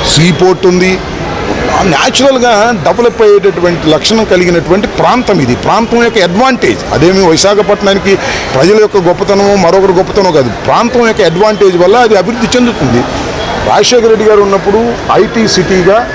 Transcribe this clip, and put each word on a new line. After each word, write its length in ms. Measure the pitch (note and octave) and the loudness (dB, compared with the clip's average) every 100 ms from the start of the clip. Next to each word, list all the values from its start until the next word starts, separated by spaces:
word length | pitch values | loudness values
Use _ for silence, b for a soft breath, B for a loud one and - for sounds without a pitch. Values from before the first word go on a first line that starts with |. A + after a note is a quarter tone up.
| - | -2
సీ 160 | C#3+ E3+ D3+ | 2 2 2
పోర్ట్ 240 | F#3 F3+ F#3 | 2 2 2
ఉంది. 220 | F3+ F#3 F#3 - - - - - - - - F#3+ | 2 0 -2 -6 -8 -8 -8 -6 -6 -4 -2 0
న్యాచురల్గా 600 | C#3+ F#3 - C4+ C4 A#3+ G#3 A#3 A3 D#3 | 0 -2 0 0 2 0 2 0 0 -2
డెవలప్ 340 | F#3 A#3 A3+ | 0 0 2
అయ్యేటటువంటి 600 | G#3+ G#3 G3 E3+ F3 E3+ D#3+ | 4 4 2 0 -2 0 0
లక్షణం 300 | D3+ - A3 G#3 | 0 0 -2 0
కలిగినటువంటి 540 | F#3 F3 F3 D3 F#3 G3 - | 0 2 0 0 -2 -2 -2
ప్రాంతం 380 | E3 A#3 A#3 F#3 | 0 0 0 -2
ఇది. 100 | B2+ A2+ | 0 -2
ప్రాంతం 360 | C3+ F#3+ A3+ A#3 A#3+ | -2 -2 0 0 0
యొక్క 120 | A#3 F3 | 0 0
అడ్వాంటేజ్, 540 | F3+ C4 B3 C#3 F#2 - | 0 0 0 -2 -4 -4
అదేమి 280 | A2+ E3 F#3+ F#3 | 0 2 2 2
విశాఖపట్నానికి 800 | E3 F#3+ G3+ G3+ G3+ G3 G3 F#3+ G3 B B B | 2 2 0 0 0 0 0 0 -2 B B B
ప్రజల 220 | B2+ E3 G#3+ | -2 2 2
యొక్క 140 | G#3 G3+ F3 | 2 0 0
గొప్పతనమో 460 | F3+ F#3+ G3 G3+ G3+ | -2 0 0 2 2
మరొకటి 300 | E3+ F#3+ F#3+ F3 | 2 2 2 0
గొప్పతనమో 340 | F#3 G#3+ F#3 D3+ | 0 0 0 0
కాదు, 120 | B2 G#2 - | -2 -4 -2
ప్రాంతం 380 | D#3 A#3 A#3+ A3+ | 0 0 0 0
యొక్క 120 | A3 F3+ | 2 0
అడ్వాంటేజ్ 460 | E3+ G#3+ G#3 G3+ F3 | 2 0 2 2 2
వల్ల 120 | F3+ A#3 A#3+ | 2 4 4
అది 100 | G3+ | 2
అభివృద్ధి 280 | F3+ A#3 A3 B3 | 0 -2 -2 0
చెందుతుంది. 460 | A#3+ G#3+ C3+ A#2 - - - - - - - | 0 0 -2 -2 -2 -6 -8 -8 -8 -6 -2
రాజశేఖర 400 | C#3+ G3+ B3 A3+ | 0 2 0 2
రెడ్డి 140 | A3 G#3+ | 2 2
గారు 120 | G#3 G3+ | 2 2
ఉన్నప్పుడు 340 | G3 F3+ G#3+ A#3 A#3 - E3 | 0 0 -2 -2 -4 -2 0
ఐటీ 200 | G#3+ A#3 G#3+ - | 0 0 0 0
సిటీగా 420 | E3+ F#3 F3 G#3+ B3 | 0 0 2 0 0